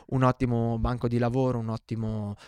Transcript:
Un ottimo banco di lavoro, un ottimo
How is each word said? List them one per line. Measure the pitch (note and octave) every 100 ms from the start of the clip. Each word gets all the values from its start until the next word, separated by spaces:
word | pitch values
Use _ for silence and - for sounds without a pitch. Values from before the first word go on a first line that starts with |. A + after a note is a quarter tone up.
| -
Un | B2+
ottimo | B2+ - B2 A#2 A#2 A2+
banco | A#2 A#2+ A#2+
di | A#2
lavoro, | A#2+ B2+ B2+ A#2+
un | A2+
ottimo | A2+ - A2+ A2 G#2+ G#2 G2+